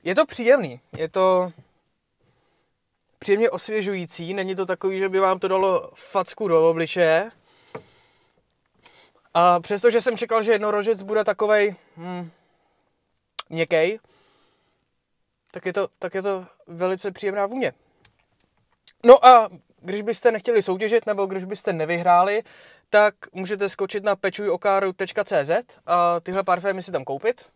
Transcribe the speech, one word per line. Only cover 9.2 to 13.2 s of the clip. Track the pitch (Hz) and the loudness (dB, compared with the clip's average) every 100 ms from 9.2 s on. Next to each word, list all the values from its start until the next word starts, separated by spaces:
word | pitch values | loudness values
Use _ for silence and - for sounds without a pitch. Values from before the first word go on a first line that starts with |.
| _ | _
A | 170 180 175 | 2 4 4
přestože | 170 202 240 226 | 0 0 2 2
jsem | 254 226 | -2 -4
čekal, | 233 226 | -2 -2
že | 214 | 2
jednorožec | 214 208 208 202 208 | 0 0 -2 -2 -4
bude | 196 214 | -2 -2
takovej, | 214 196 208 214 208 185 _ - | -2 -2 2 2 2 -4 _ -18
hm, | 170 180 170 _ _ _ _ _ _ _ _ _ | -12 -12 -12 _ _ _ _ _ _ _ _ _